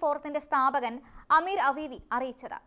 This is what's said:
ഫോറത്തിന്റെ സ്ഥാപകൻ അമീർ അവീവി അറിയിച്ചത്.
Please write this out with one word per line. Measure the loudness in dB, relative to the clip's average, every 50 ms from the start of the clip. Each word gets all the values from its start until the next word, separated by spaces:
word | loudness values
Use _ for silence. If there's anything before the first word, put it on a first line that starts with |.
ഫോറത്തിന്റെ | 0 0 0 0 -2 -4 -4 -6 -2 0
സ്ഥാപകൻ | 2 2 4 4 2 2 -2 -2 -4 -8 -12 -16 -20 -18 0 4 4 4
അമീർ | 4 4 2 2 2 2
അവീവി | 2 0 -4 -8 -10 -12 -8 -6 -4 -4
അറിയിച്ചത്. | -4 -4 -6 -10 -12 -12 -12 -12 -14